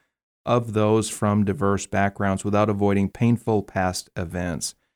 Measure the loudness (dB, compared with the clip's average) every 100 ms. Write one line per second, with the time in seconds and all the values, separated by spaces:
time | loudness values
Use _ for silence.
0 | _ _ _ _ -2 0 0 0 2 2
1 | 0 -2 0 2 2 0 0 0 -2 -2
2 | -2 0 -2 -2 0 0 0 2 2 2
3 | 0 0 0 2 0 -2 -2 -2 -2 -4
4 | -8 -10 -8 -6 -6 -6 -8 -12 _